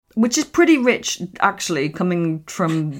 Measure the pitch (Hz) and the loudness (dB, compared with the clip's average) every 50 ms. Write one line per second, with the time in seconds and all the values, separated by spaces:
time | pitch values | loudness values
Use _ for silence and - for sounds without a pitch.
0 | _ _ - 220 226 233 233 311 294 - - 339 339 330 320 262 240 247 220 - | _ _ 0 2 2 2 2 0 -4 0 2 4 6 6 6 4 4 2 0 0
1 | - - - - 175 175 - - - 196 190 - - - 170 139 139 151 156 - | -2 -6 -8 -8 -10 -10 -4 0 0 0 0 -2 -4 -4 -2 -2 -2 -2 -2 -2
2 | 185 180 175 170 170 165 160 156 156 - - - 180 160 160 160 156 151 135 | -2 0 0 0 0 -2 -2 -4 -8 -10 -6 -4 -2 0 0 0 -2 -2 -4